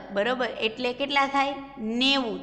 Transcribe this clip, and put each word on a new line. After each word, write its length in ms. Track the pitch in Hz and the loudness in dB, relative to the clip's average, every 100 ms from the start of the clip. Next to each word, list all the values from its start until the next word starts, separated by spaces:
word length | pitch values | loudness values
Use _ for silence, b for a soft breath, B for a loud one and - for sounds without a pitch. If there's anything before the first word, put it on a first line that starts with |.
| - | -2
બરોબર 360 | 196 220 247 233 - 220 | 0 0 0 -2 -2 -2
એટલે 240 | 220 247 | 0 -2
કેટલા 340 | 247 277 277 277 | -2 0 2 4
થાય? 280 | 277 277 277 269 - | 2 0 -2 -10 -8
નેવું 640 | 220 233 262 277 240 185 | -4 2 4 4 0 -4